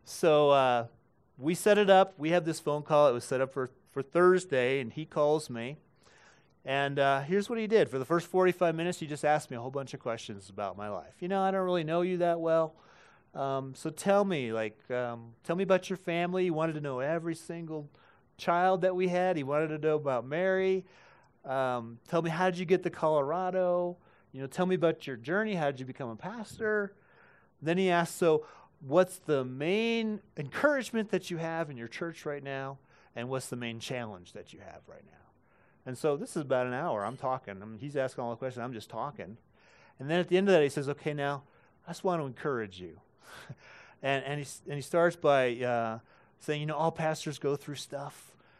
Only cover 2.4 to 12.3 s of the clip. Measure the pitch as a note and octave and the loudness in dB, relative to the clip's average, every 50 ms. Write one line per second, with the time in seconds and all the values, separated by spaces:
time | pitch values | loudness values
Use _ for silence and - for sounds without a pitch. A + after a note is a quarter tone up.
2.4 | E3+ E3 D#3+ - - - D3 D3+ C#3+ - D#3+ D3 D3 C#3+ A#2+ A#2+ A2+ - C#3 B2+ | 2 0 -4 -4 -2 -2 -2 -2 -2 2 6 6 8 6 6 2 -2 -2 -2 -2
3.4 | C3+ C3 - C#3+ C3 B2 - _ _ _ _ C#3+ C3 - _ E3+ F3+ F3+ F#3 F#3 | -2 -2 -2 -6 -6 -6 -8 _ _ _ _ -8 -8 -2 _ 6 8 8 6 6
4.4 | F3+ - - C3 B2 B2 C3+ C#3 C3 A2+ - - D#3 D#3 - E3 D3+ D3 D3+ D#3 | 2 0 0 2 2 2 2 0 -2 -4 -8 -10 -12 -6 0 2 2 4 2 2
5.4 | D3+ - B2 A#2 A#2 A#2+ D3 D3+ _ _ _ _ _ - - - _ - _ _ | 0 -4 -8 -8 -8 -8 -10 -12 _ _ _ _ _ -20 -20 -20 _ -20 _ _
6.4 | _ _ _ _ _ - C3+ C#3 C#3 C#3 C#3+ C#3 C#3 C#3 C#3 C3+ C#3 C#3+ F3+ G3+ | _ _ _ _ _ -4 -2 0 0 0 0 2 2 4 4 2 0 0 0 0
7.4 | G3+ - B3 A3+ A3 G#3+ A3 G#3+ E3 C#3+ - C3+ C3 - E3 E3+ E3 - - F#3 | 0 0 -4 -4 -2 4 4 4 4 4 2 -4 -2 0 0 0 0 0 2 4
8.4 | F#3 F3+ F3 - F3+ E3+ E3 D#3+ E3 F3 F3+ - E3+ D3 D3 C#3+ - D3 D3+ D3+ | 4 4 4 4 2 0 2 0 -2 -4 -4 -4 -6 -8 -8 -2 2 2 2 2
9.4 | - - C3 A#2 A#2 C3 C3 C#3 C3+ C3 - C3 - B2+ A#2 A2+ - - A2 G2 | 0 -4 -10 -8 -8 -6 -6 -6 -8 -8 -12 -8 -6 -6 -6 -6 -6 -12 -12 -14
10.4 | F#2+ - G2 G2 G#2 G2 F2+ G2 G#2 G#2 G#2 F2+ - - - _ F3+ F3 G3 G3 | -14 -16 -8 -6 -6 -6 -6 -6 -8 -8 -8 -8 -10 -12 -14 _ -6 -2 0 0
11.4 | F#3+ F#3+ F#3+ G3 F#3 F3+ F3+ F3 D#3+ D3+ D#3+ E3+ F3+ F#3 F#3 F3 F3 F3 | 2 2 2 0 0 0 0 0 0 0 0 0 0 0 0 0 2 2